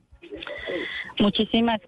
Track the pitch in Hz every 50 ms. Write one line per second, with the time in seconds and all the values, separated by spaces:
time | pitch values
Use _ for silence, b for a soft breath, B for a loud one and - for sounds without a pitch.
0 | _ _ - - - - - - - B B B B B 180 170 B B B B
1 | B B B - 214 202 - 214 220 - - 226 233 233 226 214 -